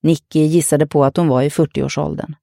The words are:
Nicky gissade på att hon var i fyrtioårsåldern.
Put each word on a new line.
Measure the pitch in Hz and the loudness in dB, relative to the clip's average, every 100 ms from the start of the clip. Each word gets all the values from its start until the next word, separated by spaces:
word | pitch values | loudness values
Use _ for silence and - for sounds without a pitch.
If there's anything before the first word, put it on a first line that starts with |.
Nicky | 160 160 _ 160 | 2 0 _ 0
gissade | 156 170 156 147 143 | 2 2 2 0 0
på | 151 | 2
att | 139 156 | 2 2
hon | 165 | 0
var | 127 | 2
i | 143 | 0
fyrtioårsåldern. | - 156 - 135 - 147 - - 151 | 0 -2 -2 -6 -4 -6 -6 -10 -14